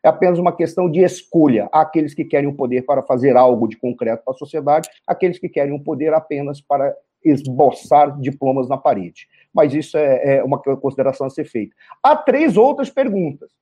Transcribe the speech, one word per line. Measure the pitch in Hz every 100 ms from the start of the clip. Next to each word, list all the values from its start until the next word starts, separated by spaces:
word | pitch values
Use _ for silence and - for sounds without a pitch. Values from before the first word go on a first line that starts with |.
é | 156
apenas | 156 185 175
uma | 175 175
questão | 165 - 180
de | 160
escolha. | 175 - _ 170 147 113 101
Há | 156
aqueles | 156 165 147 143
que | 151
querem | 143 143
o | 143
poder | 127 123
para | 123 135
fazer | - 127 135 123
algo | 127 120 110
de | -
concreto | 123 117 113 113 -
para |
a | 131
sociedade, | 143 156 143 151 156 _ -
aqueles | 175 185 175
que | 175
querem | 151 139
o | 143
poder | 143 139 156
apenas | 156 151 139 143 143
para | _ 143 139 - _ _
esboçar | 160 139 131 127 139 - - 147 143 143
diplomas | 131 139 135 135 127
na | 131
parede. | 151 110 87 - - _ _
Mas | - 151 147
isso | 147 151
é, | 143 127 139 139
é |
uma | 135 135
consideração | 139 135 139 139 139 131 135
a |
ser | 147 139
feita. | 117 104 _ _ -
Há | 277 302
três | 294 262 320 190
outras | 254 285 269
perguntas. | - 262 196 160 139 - _